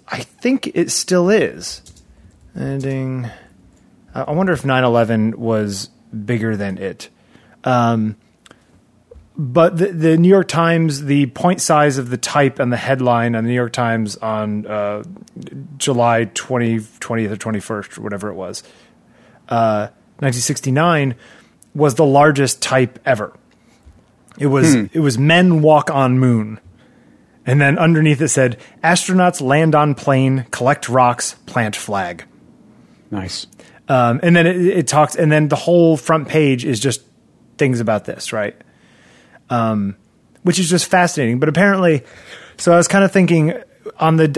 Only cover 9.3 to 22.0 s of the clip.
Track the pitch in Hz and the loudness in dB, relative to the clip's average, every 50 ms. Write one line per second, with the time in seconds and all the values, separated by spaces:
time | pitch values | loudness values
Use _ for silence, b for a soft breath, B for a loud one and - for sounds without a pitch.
9.3 | _ - 147 123 120 170 165 180 175 165 185 202 180 160 160 160 160 165 170 180 | _ -8 -8 -2 2 2 2 2 2 0 -2 -2 -2 0 2 2 4 4 4 6
10.3 | 196 196 175 - - 165 165 165 170 165 165 156 139 139 151 139 143 143 139 123 | 4 4 2 0 0 0 0 2 2 2 0 -2 -2 -4 -4 0 0 0 0 -2
11.3 | - - - 180 180 175 - - 160 151 147 147 131 139 127 120 127 123 - - | -2 -2 0 0 0 0 0 2 2 4 4 2 0 -2 -4 -6 -6 -6 -6 -2
12.3 | - 147 143 135 - - 131 123 123 110 - 131 135 131 127 123 120 117 117 117 | 0 0 0 0 0 -2 -2 -2 -4 -4 -2 -2 -2 0 0 0 0 0 0 -2
13.3 | 117 113 113 120 123 123 123 113 - 131 120 113 113 113 110 104 101 - 113 110 | -2 -2 -2 -2 -2 -2 -4 -4 -4 -4 -2 -2 -2 -2 -4 -6 -8 -8 -8 -6
14.3 | 110 107 107 107 104 107 104 104 107 104 104 101 104 104 - 170 196 - - - | -6 -4 -4 -6 -6 -8 -8 -8 -6 -6 -6 -6 -6 -8 -10 -14 -18 -20 -20 -20
15.3 | - - - - - 139 135 - 143 139 - 147 131 120 117 117 117 117 117 98 | -20 -18 -18 -16 -16 -18 -18 -18 -12 -6 -4 -2 0 0 2 2 2 0 -2 -4
16.3 | - - - - 131 120 120 117 113 110 107 - _ _ - - 117 113 110 98 | -8 -12 -8 -6 -4 -2 -2 -2 -2 -4 -6 -10 _ _ -10 -8 -6 -4 -4 -6
17.3 | 107 98 - 113 107 101 - - 113 104 98 - - 107 107 107 104 95 104 104 | -6 -8 -8 -8 -8 -8 -8 -8 -10 -10 -12 -14 -16 -14 -12 -10 -10 -10 -10 -10
18.3 | 90 95 92 90 107 - b b b b b b b b b b b b b b | -10 -10 -12 -12 -12 -14 b b b b b b b b b b b b b b
19.3 | b b b - 120 117 117 110 107 104 107 - - _ _ _ _ - 143 135 | b b b -4 -2 -2 0 0 -2 -4 -4 -8 -12 _ _ _ _ -4 -2 -2
20.3 | 120 123 - - 139 - - 135 127 143 165 175 165 151 139 131 120 b b b | -2 -2 -4 -4 -4 -4 -4 -2 0 2 2 2 2 0 0 -2 -4 b b b
21.3 | b b b b b b b _ - 143 151 143 117 - | b b b b b b b _ -2 0 0 2 4 2